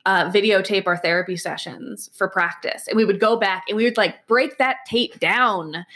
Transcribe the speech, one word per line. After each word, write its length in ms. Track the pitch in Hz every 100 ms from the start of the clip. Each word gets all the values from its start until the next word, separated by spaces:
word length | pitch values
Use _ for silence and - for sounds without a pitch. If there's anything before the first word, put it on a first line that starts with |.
| 190
uh, 240 | 190 165
videotape 540 | 208 214 196 190 196 185
our 120 | 175
therapy 400 | 170 175 180 175
sessions 720 | 170 151 - - - 202 -
for 140 | - 190
practice. 600 | 190 170 - - - -
And 80 | 220
we 80 | 208
would 160 | 196
go 160 | 220 226
back 260 | 202 185 -
and 80 | 214
we 80 | 240
would, 100 | 233
like, 320 | 190 - _
break 300 | 240 277 -
that 220 | 262 - -
tape 320 | 226 240 -
down 680 | 165 226 247 190 160 165 180